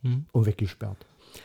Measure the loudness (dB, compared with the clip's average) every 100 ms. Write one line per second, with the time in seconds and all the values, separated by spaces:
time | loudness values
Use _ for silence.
0 | -2 -2 0 2 2 2 -4 -4 -10 -10
1 | -18 _ -20 -20